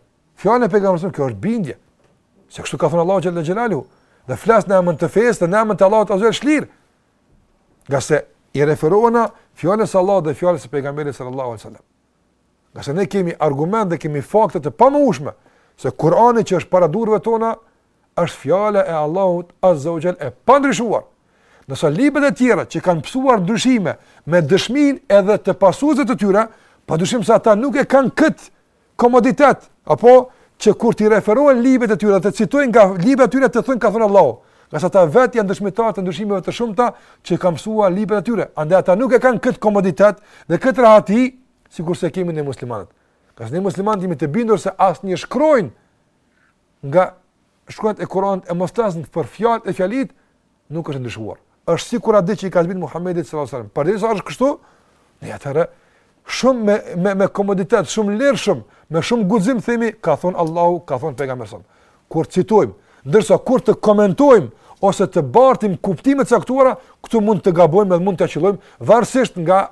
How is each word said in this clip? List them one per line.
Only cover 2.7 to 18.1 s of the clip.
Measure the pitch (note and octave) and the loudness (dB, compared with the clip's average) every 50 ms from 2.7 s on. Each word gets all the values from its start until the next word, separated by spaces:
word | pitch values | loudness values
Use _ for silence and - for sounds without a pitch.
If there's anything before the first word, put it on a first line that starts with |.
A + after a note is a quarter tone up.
| - C#3 | -6 -2
ka | E3+ D3+ D3+ | -2 0 0
thënë | E3+ E3 | 0 0
Allahu | F3 G3 F#3+ D3+ | 0 0 0 -2
Jalla | F3+ F3 E3+ D#3 | -2 -4 -4 -4
Jalaluhu, | D3 F#3 G#3+ A#3+ A#3+ F#3 C3+ - - _ _ _ _ _ _ _ - | -4 -4 -4 -2 -2 -4 -4 -6 -10 _ _ _ _ _ _ _ -10
dhe | B2+ | -10
flas | - - - A3+ G#3+ E3+ F3+ | -4 0 2 2 2 2 2
në | G3 F#3 | 0 0
emër | F3+ F3 E3 C3 | 2 0 -2 -2
të | E3+ D3+ - | -2 -2 0
fesë, | F#3+ A#3 A#3+ G#3 - F3+ | 0 0 0 0 0 -2
dhe | E3 F#3 | 0 0
në | G#3+ A3+ | 0 0
emër | G#3+ G#3 D#3 | 0 0 2
të | G3 | 2
Allahut | F#3+ G#3+ A3 G#3 - | 2 4 2 0 0
Azza | G#3 F#3 G#3+ | 0 0 0
wa | A3+ F3+ | 0 -2
Jall | - | -2
shlirë. | - C#4 D#4 C#4+ - - _ _ _ _ _ _ _ _ _ _ _ _ _ _ _ _ _ _ _ _ _ _ _ - | 0 0 0 0 -2 -6 _ _ _ _ _ _ _ _ _ _ _ _ _ _ _ _ _ _ _ _ _ _ _ -4
Nga | C#3 C3+ | -4 -4
se | - - D#3 C#3+ - - _ _ _ _ - | -2 0 -2 -2 -2 -4 _ _ _ _ -4
i | C3+ D3 D3 | -2 0 0
referohena | D3+ - - D#3 F3+ G#3 A#3 A3+ A3+ A#3+ A3+ - - _ _ _ _ | 0 0 0 0 2 2 2 2 2 0 -2 -2 -6 _ _ _ _
fjalës | - - E3 G3+ A3 A3 D#3+ - | -6 -2 -2 -2 -2 -2 -2 0
së | F#3+ F3+ | 0 0
Allahut | F#3+ G3+ F#3+ D#3+ | 2 0 0 0
dhe | D#3 C#3 | -2 -4
fjalës | - F3+ F3+ F3+ C#3+ - | -2 -2 -2 -2 -2 -4
së | - - | -8 -8
pejgamberit | C#3+ C3 C#3+ C#3+ D3+ D3+ C#3+ B2+ | -8 -6 -8 -8 -8 -10 -10 -10
sallallahu | - C3 B2+ B2+ C3+ C3 B2 A#2 | -12 -12 -12 -10 -10 -10 -10 -10
alaihi | G#2+ - | -12 -16
wasallam. | G#2+ A2 - _ _ _ _ _ _ _ _ _ _ _ _ _ _ _ _ _ _ - | -20 -20 -20 _ _ _ _ _ _ _ _ _ _ _ _ _ _ _ _ _ _ -20
Nga | - - | -14 -10
se | - C#3 F3+ | -6 -4 -4
ne | G3+ | -4
kemi | - - G3+ F#3 E3+ E3 - | -4 -2 -4 -4 -4 -4 -2
argument | D3+ D#3 C#3 C3+ D#3 E3+ G3+ A3+ G#3+ F3+ E3 | -2 -2 -2 -2 -4 -4 -2 -2 -2 -4 -4
dhe | C#3 - | -6 -6
kemi | D#3 D3 C#3+ B2+ | -6 -8 -8 -6
fakte | - - G#3 A3 F3+ - F3 | -2 0 0 0 0 -2 -6
të | C3+ D3 - | -8 -4 0
pamohshme | - A3+ C4+ C#4 D4 C#4+ B3+ E3+ B2+ D3 A2+ - _ _ _ _ _ _ _ _ | 2 4 4 4 4 2 0 0 -2 -6 -12 -14 _ _ _ _ _ _ _ _
se | - - C3+ | -10 -8 -8
Kurani | - - - D#3 E3+ F3+ A3+ A#3+ A#3+ A3+ F#3+ | -4 -2 0 2 4 4 4 4 4 2 0
që | - F#3+ E3+ | 0 -2 -4
është | - - | -2 0
para | - F#3 F3+ D#3 | 0 2 2 2
durve | D3 A3 A#3 G#3+ G#3+ G3 - | 0 -2 -2 0 -2 -2 0
tona | A3 A3+ A3+ A3 A3+ A3+ - _ _ _ _ _ _ _ _ _ _ | -2 -2 -2 -2 -4 -6 -8 _ _ _ _ _ _ _ _ _ _